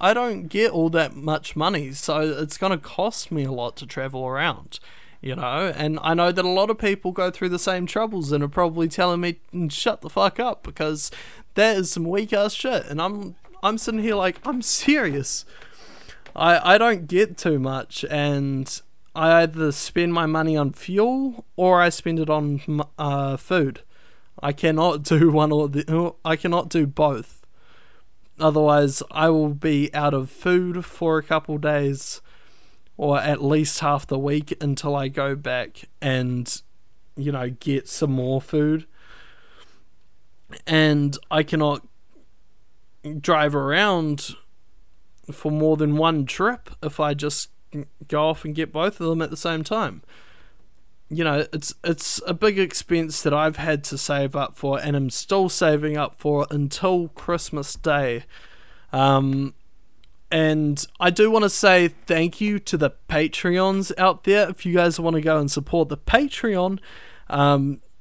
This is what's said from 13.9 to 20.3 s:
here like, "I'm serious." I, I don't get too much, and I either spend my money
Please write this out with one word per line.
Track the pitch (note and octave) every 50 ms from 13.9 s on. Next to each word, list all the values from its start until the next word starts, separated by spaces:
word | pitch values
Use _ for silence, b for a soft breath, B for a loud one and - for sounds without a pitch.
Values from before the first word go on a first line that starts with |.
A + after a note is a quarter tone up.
| A3 A3
here | G#3+ A#3 G#3
like, | G3+ F#3 F#3 F3 - -
"I'm | C4 B3+ B3+
serious." | A3 - - - - C4+ D4+ D4 A3+ D#3+ C#3 C#3 C#3 - - - - B B B B B B B B B B B B B B B B B B
I, | - D#3+ E3+ F3 D#3+ - F3 G3
I |
don't | G#3+ A3+ A#3 A3 F3 E3
get | D3 F3 F#3 G#3+ G#3+ F3
too | - - E3+ D3+ C3+
much, | C3 C3 C3 C3 A#2 - - - - -
and | D3 D3 D3 D3 C#3+ C#3 C#3 C#3 C#3 C3 C3+ - - - - - - - - - -
I | D#3+ D#3+ E3 E3 E3+ E3+
either | D#3+ D#3 D#3+ D#3+ D3+
spend | C#3+ - - - - E3+ F3 F3 E3+
my | E3+ D#3+
money | D#3